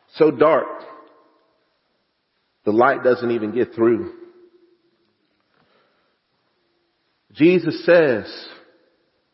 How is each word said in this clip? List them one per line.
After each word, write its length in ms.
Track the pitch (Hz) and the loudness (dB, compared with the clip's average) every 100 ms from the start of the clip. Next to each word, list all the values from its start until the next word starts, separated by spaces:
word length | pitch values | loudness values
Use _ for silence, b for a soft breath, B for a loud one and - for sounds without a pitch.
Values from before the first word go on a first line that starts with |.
| _ - | _ 0
So 160 | 156 | 0
dark, 360 | 131 151 139 - - - - - _ _ _ _ _ _ _ _ _ _ _ _ _ _ _ 104 | 2 2 2 -2 -12 -20 -20 -20 _ _ _ _ _ _ _ _ _ _ _ _ _ _ _ -4
the 60 | |
light 320 | 110 131 131 | 2 2 2
doesn't 280 | 127 120 120 | -2 -2 -2
even 200 | 117 104 | -6 -6
get 200 | 120 107 | -6 -6
through. 420 | - 117 110 - - - _ _ _ _ _ _ _ _ _ _ _ _ _ _ _ _ _ _ _ _ _ _ _ _ _ _ _ _ _ _ | -2 0 0 -6 -16 -20 _ _ _ _ _ _ _ _ _ _ _ _ _ _ _ _ _ _ _ _ _ _ _ _ _ _ _ _ _ _
Jesus 540 | 110 165 180 151 - - | 0 2 2 -2 -4 2
says, 640 | 170 151 110 92 - - - _ _ _ _ _ _ _ | 4 4 -2 -6 -18 -20 -20 _ _ _ _ _ _ _